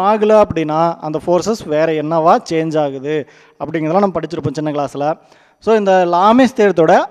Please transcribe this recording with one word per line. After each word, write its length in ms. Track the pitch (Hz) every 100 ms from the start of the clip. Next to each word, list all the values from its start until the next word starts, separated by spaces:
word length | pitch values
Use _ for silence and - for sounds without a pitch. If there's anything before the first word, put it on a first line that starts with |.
| 190
ஆகல 240 | 220 214 214
அப்படின்னா, 360 | 208 165 156 156 170 165 156
அந்த 120 | 156
ஃபோர்ஸஸ் 380 | 175 175 170 226 165
வேற 160 | 151 160 156
என்னவா 320 | 151 165 160 233 -
சேஞ்ச் 260 | 160 160 156
ஆகுது 320 | 147 135 135 156 131 _ _ -
அப்படிங்கிறதெல்லாம் 440 | - 160 156 180
நம்ம 120 | 202 170
படிச்சிருப்போம் 380 | 160 165 147 143
சின்ன 140 | 151 147
கிளாஸ்ல. 300 | 139 139 143 165 _ _ _ _
So, 60 | - 220
இந்த 120 | 196 185 175 175
லாமிஸ் 400 | 202 240 254 -
தியரத்தோட 360 | 208 175 160 208 311